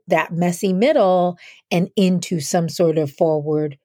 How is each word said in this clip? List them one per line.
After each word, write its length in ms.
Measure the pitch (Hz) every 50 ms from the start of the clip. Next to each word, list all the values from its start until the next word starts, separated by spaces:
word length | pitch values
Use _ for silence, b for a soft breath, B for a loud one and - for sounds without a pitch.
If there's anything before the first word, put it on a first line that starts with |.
| _
that 240 | 175 180 160 156 -
messy 420 | 170 165 180 175 175 - 208 190 185
middle 640 | 185 233 294 311 262 196 185 185 180 180 175 175 B B B B B B -
and 180 | 185 170 185 - -
into 440 | 208 185 180 185 170 - - 180 156
some 300 | 139 - - 175 165 156
sort 280 | - - 170 160 156
of 140 | 160 151 143
forward 680 | - - 175 160 156 151 147 156 151 151 151 151 143 -